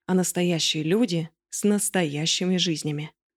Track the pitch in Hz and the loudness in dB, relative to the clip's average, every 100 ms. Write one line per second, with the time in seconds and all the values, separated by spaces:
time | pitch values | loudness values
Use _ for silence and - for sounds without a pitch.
0 | - 185 180 180 180 165 - 156 156 202 | 0 2 2 0 0 2 0 -2 0 2
1 | 240 175 165 _ _ - 208 208 - 185 | 2 0 -4 _ _ -2 2 2 0 0
2 | 156 147 160 - 180 185 170 151 151 147 | 0 -2 -2 0 0 2 0 -2 -4 -6
3 | 151 - _ | -8 -16 _